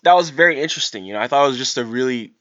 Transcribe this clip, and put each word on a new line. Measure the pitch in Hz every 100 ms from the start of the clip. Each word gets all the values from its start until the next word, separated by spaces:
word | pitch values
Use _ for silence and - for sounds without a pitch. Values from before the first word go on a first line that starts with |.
that | 175
was | 180 170
very | 139 170 147
interesting. | 160 160 - 110
You | 95
know, | 104
I | 120
thought | 143 143
it |
was | 127
just | 131 -
a | 117
really | 120 127 123 107 _